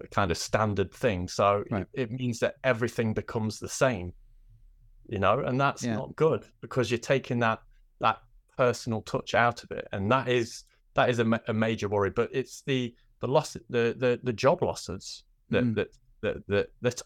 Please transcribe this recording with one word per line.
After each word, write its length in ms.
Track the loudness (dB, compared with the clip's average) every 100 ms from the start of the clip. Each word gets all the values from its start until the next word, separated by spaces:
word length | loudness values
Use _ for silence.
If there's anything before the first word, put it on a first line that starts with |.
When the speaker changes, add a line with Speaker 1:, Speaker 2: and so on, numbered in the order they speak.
| -6
Speaker 1:
kind 180 | 0 0
of 60 | 0
standard 540 | -2 0 0 0 -2
thing. 340 | 0 -2 0 -4
So 380 | 2 4 4 0
Speaker 2:
Right. 180 | -4 -4
Speaker 1:
it, 80 | -6
it 80 | -6
means 260 | -4 -4 -2
that 160 | -2 0
everything 520 | 0 0 0 0 -2
becomes 440 | -2 -4 -4 -4 -6
the 100 | -6
same, 440 | 0 0 0 -8 -12 -20 -20 -20 -20 -20 _ -20 -20 -8
you 100 | 0
know, 220 | 2 4
and 200 | 2 0
that's 220 | 0 0
Speaker 2:
Yeah. 140 | -4 -4
Speaker 1:
not 180 | -4
good 300 | 0 2 2 -4 _
because 300 | -6 -2 0
you're 80 | 0
taking 420 | 2 0 0 0
that, 220 | 0 0 -6 _ _ 0
that 180 | 0 0 _ -20 _ 2
personal 420 | 2 2 -2 -4
touch 340 | -4 -6 0
out 300 | 4 4 2
of 60 | -8
it. 180 | -10 -6
And 200 | -2 2
that 160 | 2 2
is, 360 | 0 0 -6 -18 _ _
that 160 | 0 2
is 120 | 4
a 40 |
ma-, 140 | 2 2 0
a 60 |
major 340 | 0 0 0 0
worry, 220 | 2 0
but 180 | 0 -2
it's 260 | -2 -6 -8
the, 320 | -4 -2 -2 -8 _ -8
the 60 | 0
loss, 280 | 0 0
the, 400 | -10 -4 0 0 2
the, 240 | 0 0
the 120 | -2
job 280 | 2 2 4
losses 640 | 0 -4 -8 -10 -12 -18 _ _ -2
that, 160 | 0
Speaker 2:
Mm. 100 | 2 0
Speaker 1:
that, 120 | -2 _ _ -8
that, 260 | -6 -4 0
that, 200 | 0 0 -2
that 200 | -4 -4